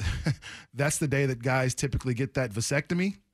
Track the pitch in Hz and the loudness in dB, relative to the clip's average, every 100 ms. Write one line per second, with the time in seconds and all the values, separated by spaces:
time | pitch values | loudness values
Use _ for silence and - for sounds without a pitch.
0 | 107 - - - - - - 117 143 - | -2 -2 -2 -2 -6 -18 -10 -2 0 0
1 | 151 139 139 120 127 131 127 - 131 - | 0 2 2 0 0 2 2 0 -2 0
2 | 131 120 135 - 123 104 - 143 - 175 | 0 -2 0 0 -2 -2 0 0 2 0
3 | 190 202 _ | 0 -2 _